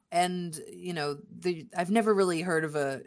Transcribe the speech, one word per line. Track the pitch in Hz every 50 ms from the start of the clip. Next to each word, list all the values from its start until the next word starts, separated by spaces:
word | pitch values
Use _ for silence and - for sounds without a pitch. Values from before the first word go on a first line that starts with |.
| _ -
and, | 175 175 180 180 180 180 175 170 156 151 - -
you | - 180 180 180 175
know, | 160 143 147 143 143 - - - 175
the, | - 180 175 160 - - - 175
I've | 180 175
never | 208 233 214 220 208
really | 196 196 180 170 160
heard | 175 180 165 160 160
of | 156 147
a, | 151 143 139 135 127 -